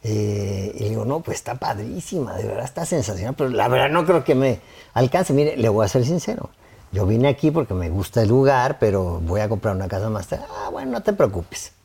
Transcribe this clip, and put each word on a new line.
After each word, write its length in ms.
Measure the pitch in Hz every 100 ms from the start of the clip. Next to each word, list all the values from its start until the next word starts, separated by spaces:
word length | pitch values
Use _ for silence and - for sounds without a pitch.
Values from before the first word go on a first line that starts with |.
Eh, 680 | 113 107 104 101 101 98 98 -
y 40 |
le 60 | 104
digo, 160 | 110 107
"No, 160 | 151
pues, 160 | 170 92
está 180 | - 123
padrísima, 800 | 196 202 220 185 - 180 120 -
de 80 | 107
verdad 200 | 101 113
está 200 | - 170
sensacional, 480 | 170 104 87 101 131
pero 140 | 139
la 180 | 123 110
verdad 220 | 127 135
no 160 | 165 160
creo 180 | 170
que 120 | 135 131
me 240 | 135 110 - - -
alcance". 400 | 117 127 175 185
Mire, 240 | 139 147 151
le 120 | 113
voy 140 | 104 104
a 20 |
ser 180 | - 123
sincero, 440 | 175 - - - _ - - -
yo 140 | 95 95
vine 220 | 110 135
aquí 240 | 135 156
porque 220 | 160 135 92
me 140 | 85
gusta 340 | 92 95 -
el 60 | 110
lugar, 480 | 123 135 131 127 -
pero 400 | 110 98 90 85
voy 200 | 82 95
a 60 | 107
comprar 260 | 107 107 95
una 120 | 95
casa 220 | 95 110
más 180 | 107 92
tarde. 180 | - -
"Ah, 200 | - -
bueno, 200 | - 269
no 100 | 233
te 100 | -
preocupes. 580 | 202 127 95 82 - - _